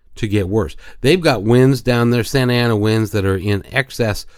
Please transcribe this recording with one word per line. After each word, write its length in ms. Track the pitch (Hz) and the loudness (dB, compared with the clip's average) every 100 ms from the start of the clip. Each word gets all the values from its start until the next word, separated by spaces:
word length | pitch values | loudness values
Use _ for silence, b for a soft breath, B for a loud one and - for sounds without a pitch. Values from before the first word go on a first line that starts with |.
| _ - | _ -8
to 120 | 110 | -4
get 220 | 104 90 | -2 -2
worse. 260 | 107 87 - B B | -2 -4 -8 B B
They've 220 | 127 180 | 0 2
got 220 | 160 120 | 2 0
winds 380 | 104 123 131 131 | 2 4 4 2
down 280 | 123 120 120 | 0 0 2
there, 160 | 120 110 | 0 0
Santa 280 | 139 123 | 0 0
Ana 220 | 123 120 107 | 0 0 0
winds, 360 | 107 110 110 | 2 0 0
that 120 | 104 | -2
are 140 | 95 95 | -2 -2
in 260 | 95 101 - | -2 -4 -2
excess 580 | 131 131 - 113 101 - | -6 -4 -2 -2 -2 -8